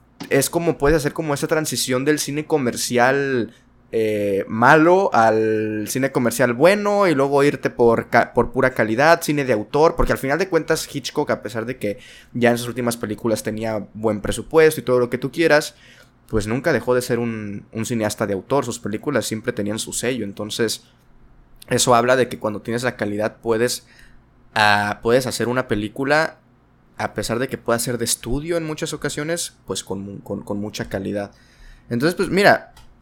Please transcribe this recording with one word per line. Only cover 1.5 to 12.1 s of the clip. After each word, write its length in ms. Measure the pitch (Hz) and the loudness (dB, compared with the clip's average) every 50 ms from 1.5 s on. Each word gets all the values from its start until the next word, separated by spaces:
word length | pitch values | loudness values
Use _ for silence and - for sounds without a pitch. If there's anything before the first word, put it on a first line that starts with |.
| 170 156 156 - 131 117 - - 127 127 135 | 0 -2 -2 -2 -4 -4 -2 -2 -2 0 2
del 140 | 151 151 147 | 0 0 0
cine 260 | - - 139 147 151 | -2 -4 -6 -6 -2
comercial, 1080 | - 160 151 131 120 113 - - - 120 120 120 127 135 139 139 135 131 123 107 - - _ _ _ _ _ _ _ - | -2 0 0 0 0 -2 -2 -4 -2 2 4 4 4 4 2 0 0 -2 -2 -2 -4 -8 _ _ _ _ _ _ _ -2
eh, 520 | 113 110 107 107 104 104 101 98 98 - | -2 0 0 0 0 0 0 0 -2 -2
malo 640 | - 104 110 120 131 151 160 156 170 180 190 196 - - | -4 -2 2 6 6 8 8 8 6 6 4 4 2 4
al 720 | 113 113 113 110 110 110 110 110 107 107 107 107 107 107 104 | 4 6 6 4 4 2 2 0 0 -2 -2 -4 -6 -6 -4
cine 240 | - 131 131 135 - | -2 -2 -2 0 0
comercial 400 | 147 123 113 110 - 131 123 120 | 0 0 0 2 2 2 0 4
bueno 560 | 117 147 175 202 208 202 208 208 202 202 180 | 4 4 6 6 4 2 0 2 2 2 2
y 60 | 156 | 2
luego 280 | 135 139 139 143 139 143 | 2 2 2 2 4 4
irte 280 | 147 143 131 - 135 | 2 2 0 -2 -4
por 400 | - - 123 117 113 113 113 - | 0 4 4 4 4 4 0 2
ca-, 240 | - 120 - - - | 2 2 2 4 2
por 180 | 123 117 117 - | 0 0 0 0
pura 220 | 127 127 127 127 | 0 0 0 2
calidad, 480 | - 117 107 110 117 143 160 170 170 - | 0 0 0 2 2 4 4 4 4 2
cine 220 | - 151 147 139 | -2 -2 -2 0
de 80 | 127 120 | 0 0
autor, 420 | 104 104 - - 143 156 165 165 | 0 0 -2 0 2 2 2 2
porque 160 | - 127 117 117 | 2 0 0 0
al 60 | - | 0
final 200 | - 135 143 165 | 0 -2 0 0
de 100 | 190 185 | 0 0
cuentas 360 | 165 160 151 - 160 156 - - - | 0 0 0 0 -2 -2 -2 -6 -8
Hitchcock, 360 | 143 127 - - 151 147 127 | -8 -8 -4 -4 -2 -2 -2
a 120 | 117 - - | -2 -4 -4
pesar 220 | 104 110 117 110 | -6 -8 -6 -6
de 140 | 117 135 - | -6 -8 -6
que 200 | - 104 101 - - - | -6 -6 -6 -8 -12 -20